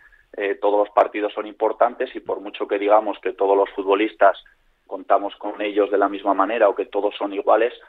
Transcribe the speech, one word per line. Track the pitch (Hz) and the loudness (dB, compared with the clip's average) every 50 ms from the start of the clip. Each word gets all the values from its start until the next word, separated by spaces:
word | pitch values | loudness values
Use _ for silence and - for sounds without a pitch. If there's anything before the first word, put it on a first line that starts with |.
| _ _ _ _ _ _ - | _ _ _ _ _ _ -10
eh, | - 104 98 101 - | -6 -4 -4 -4 0
todos | - 101 101 104 104 | 0 0 2 2 0
los | - - | 2 2
partidos | 104 101 - - 104 104 104 - | 2 2 2 0 -4 -4 -4 -4
son | 107 107 | -6 -10
importantes | 107 101 - 110 107 - - - - - - 127 131 - | -8 -4 -2 -2 -2 2 2 0 0 0 -4 -8 -8 -8
y | 110 | -12
por | - - 95 90 | -8 -8 -8 -8
mucho | 98 104 - - 107 | -8 -12 -8 -8 -6
que | - 104 | -4 -4
digamos | 98 101 101 107 110 110 104 98 - | -2 2 4 4 4 2 0 -8 -6
que | - 92 | -6 -8
todos | 92 - 98 98 98 | -4 -2 0 2 4
los | 98 98 98 | 2 2 0
futbolistas | - - 95 95 98 101 110 107 - - 101 98 90 - - _ _ _ _ _ _ _ _ | -2 -6 0 0 2 2 0 -2 0 2 4 4 2 2 -8 _ _ _ _ _ _ _ _
contamos | - 98 92 92 - 101 98 101 101 - | -14 -14 -10 -2 0 0 0 0 -4 -10
con | - - 104 104 - | -10 -10 -10 -8 -6
ellos | 104 104 98 104 101 95 | -6 -2 0 0 0 2
de | 101 | 2
la | 98 101 98 | 0 0 0
misma | 101 95 95 98 98 | -2 -4 -2 -2 0
manera | 95 95 98 117 120 107 | 0 0 0 2 2 4
o | 101 95 | 2 2
que | - 95 | 0 -6
todos | - - 101 98 104 - | -4 -4 -4 -4 -4 -4
son | - 101 101 95 | -4 -8 -6 -6
iguales, | 98 - - 113 110 113 123 - - - | -4 0 2 2 2 2 0 -4 -8 -20